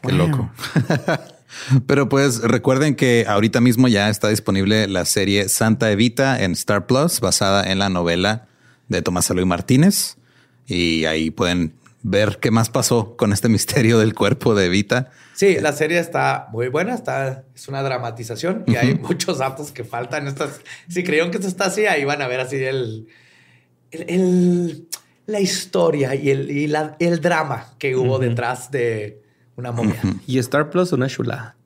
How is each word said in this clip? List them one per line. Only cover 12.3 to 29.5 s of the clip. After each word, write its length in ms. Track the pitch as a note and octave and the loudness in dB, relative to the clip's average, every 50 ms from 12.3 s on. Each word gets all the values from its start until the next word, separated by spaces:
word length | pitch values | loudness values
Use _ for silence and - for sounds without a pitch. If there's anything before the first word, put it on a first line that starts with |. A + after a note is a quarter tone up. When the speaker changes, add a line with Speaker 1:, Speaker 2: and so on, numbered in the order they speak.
| G2 - | -2 -2
Speaker 1:
qué 80 | - B2 | -2 2
más 180 | A2 A#2 A2+ - | 2 2 2 2
pasó 460 | - C3+ B2 - - A#2 G#2+ - - | 0 -2 0 2 2 0 0 -2 -2
con 160 | - A#2+ G#2 | -2 0 0
este 160 | G#2 G2+ - A#2+ | 0 2 2 2
misterio 500 | A2 G2 - - - - B2 A2 A#2 A2+ | 2 2 0 0 0 2 2 4 4 4
del 140 | A2 A2+ - | 4 2 2
cuerpo 400 | - - G2+ - - - B2+ A2 | 0 0 0 0 2 2 2 4
de 100 | G2+ F#2+ | 4 2
Evita. 460 | F2+ F2 G2+ G#2 - A#2+ B2 C3 - _ - - - - | 2 2 0 0 2 0 -2 -2 -4 _ -20 -20 -20 -4
Speaker 3:
Sí, 220 | - G3 G3+ F3+ D3 | 2 2 4 4 4
la 100 | D3+ D3+ C#3+ | 0 -2 0
serie 260 | C#3 D#3 D3+ E3+ F3 | 0 -2 0 0 0
está 480 | E3 - - D3 C3+ C3+ C3+ - - - | -2 -2 -2 0 0 0 0 -2 -4 -8
muy 180 | A2 A2+ A#2+ B2+ | -6 -4 -4 -2
buena. 260 | B2+ D3 F3+ A3 B3+ | -2 -2 -2 -2 -4
Está, 480 | A#3 - - C3 C3+ C3+ C3+ C3 C3+ - _ _ | -6 -6 -6 -4 -4 -4 -6 -6 -10 -14 _ _
es 120 | - - - | -20 -14 -10
una 160 | C3+ C#3 C3+ | -8 -6 -4
dramatización 800 | C3+ C3 B2 A#2 A#2 A2+ A#2+ A#2+ A2+ A#2 G#2+ - E3+ G3 A3+ - | -4 -4 -4 -6 -8 -10 -10 -10 -10 -10 -6 -4 -4 -4 -2 0
y 100 | - A#2 | 0 0
hay 180 | A#2+ A#2+ B2 - | 2 2 2 0
Speaker 1:
Ujú. 140 | E3+ - - | 0 -2 -4
Speaker 3:
muchos 280 | F#3 - - - E3+ C3 | -4 -4 -2 -4 -4 -2
datos 340 | C3 C3+ - - D3+ D3 | -4 -4 -4 -8 -14 -14
que 120 | - - A2+ | -12 -14 -14
faltan. 440 | - - A#2 B2+ B2+ - D3+ C#3+ C#3+ | -10 -8 -8 -8 -6 -6 -6 -6 -6
Estas, 320 | C#3 C#3 D#3 - - - - - - - - - | -6 -6 -6 -8 -8 -14 -18 -20 -20 -20 -16 -8
si 140 | E3+ F3 F3+ | -6 -6 -2
creyeron 260 | F3 D3 D3+ E3+ F3 | 0 0 0 0 0
que 80 | F3+ A#3 | -2 -4
esto 100 | F#3+ F#3+ | -4 -6
está 180 | F3+ F#3 G3+ | -4 -2 -2
así, 200 | F#3 F#3+ G#3+ G#3+ | -2 0 0 0
ahí 180 | G#3 F3+ D3+ C#3 | 0 0 0 0
van 180 | C#3 D3 D3 C#3 | -2 -2 -2 -4
a 40 | B2 | -4
ver 120 | B2 B2+ | -4 -4
así 160 | B2+ C3 C#3+ C3+ | -4 -4 -4 -4
el, 500 | C3 C3 C3+ C3+ B2 A2 A2 A2 A2 - _ _ _ _ _ _ _ _ _ _ _ _ _ _ _ _ | -4 -4 -4 -4 -4 -6 -8 -12 -14 -18 _ _ _ _ _ _ _ _ _ _ _ _ _ _ _ _
el, 180 | - D#3+ E3 - | -16 -14 -8 -2
el, 800 | E3+ F#3 F#3 F3+ F3+ F3+ F3+ F3+ F3 F3 F3 E3+ D3+ - - _ - - _ _ _ _ _ - | 0 2 2 4 4 4 4 4 2 2 0 -4 -6 -10 -14 _ -16 -16 _ _ _ _ _ -8
la 120 | G#3+ G#3 | -4 -2
historia 760 | G3 F3+ - - - - - F#3+ E3+ E3 D3+ D3 C#3 B2+ C3+ | -2 -2 -2 -6 -8 -4 0 2 2 2 2 2 0 -2 -2
y 160 | C3+ D3 C#3 | -2 0 0
el, 180 | C3+ C3+ C3+ - | 0 0 -2 -4
y 160 | C#3+ C#3+ D3 D3+ | -4 -4 -4 -2
la, 300 | D3 D3+ D#3 D#3 D3+ - | -2 -2 -4 -4 -4 -2
el 220 | F3 F3 E3+ E3 | 0 0 0 0
drama 460 | C#3+ F3 E3+ D#3+ D#3 D3 B2+ A#2 - - - _ | 0 0 0 0 -2 -2 -6 -8 -10 -16 -18 _
que 180 | - C#3 B2+ | -4 -2 0
hubo 200 | B2+ B2+ B2+ C3 | 0 0 0 0
Speaker 2:
Ujú. 80 | C3 B2+ | 0 0
Speaker 3:
detrás 480 | A#2+ A#2 A#2 A#2+ A#2+ B2+ B2 - - | 0 0 -2 -2 -4 -4 -6 -10 -6
de 500 | C#3 C3+ A#2+ A#2 A2+ G#2+ G#2 G#2 G#2 - _ _ _ _ _ _ | -4 -2 -2 0 -2 -4 -6 -10 -14 -18 _ _ _ _ _ _